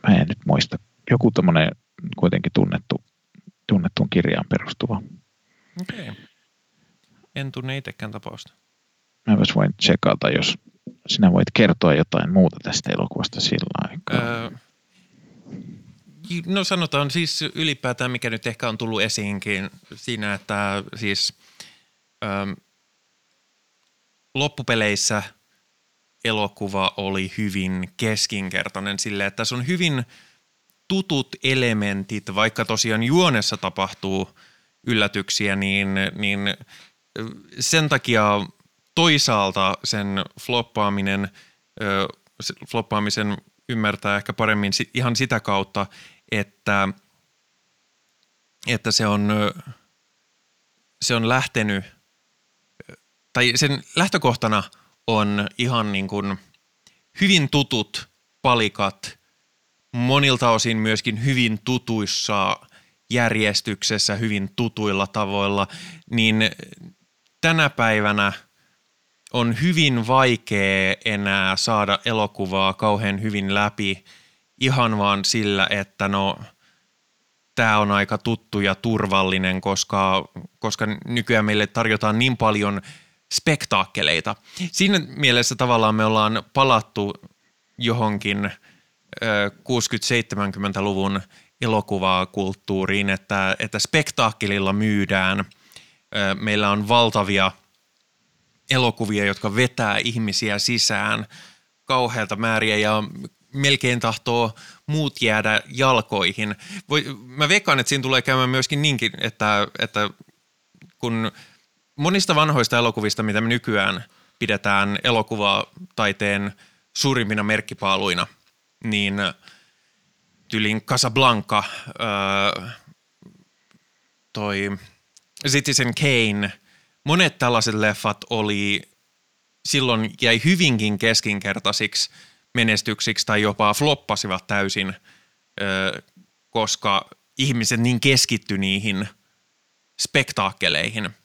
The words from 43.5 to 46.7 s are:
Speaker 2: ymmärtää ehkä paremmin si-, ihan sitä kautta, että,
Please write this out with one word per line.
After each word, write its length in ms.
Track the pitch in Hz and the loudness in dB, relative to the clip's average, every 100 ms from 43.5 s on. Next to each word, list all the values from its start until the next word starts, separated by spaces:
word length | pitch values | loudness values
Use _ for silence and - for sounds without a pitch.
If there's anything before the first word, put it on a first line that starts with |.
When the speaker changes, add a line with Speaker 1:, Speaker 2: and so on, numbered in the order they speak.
| _ - | _ -8
Speaker 2:
ymmärtää 480 | 117 107 101 104 101 | -2 -2 -2 -2 -2
ehkä 160 | - | -4
paremmin 400 | 104 110 104 101 | -2 0 2 0
si-, 180 | - - | -2 -4
ihan 220 | 123 123 117 | -2 -2 0
sitä 240 | 131 113 | 0 -2
kautta, 460 | - 98 95 101 98 - - _ _ | 0 -2 -2 -4 -6 -10 -20 _ _
että, 560 | 110 101 _ - | -4 -4 _ 0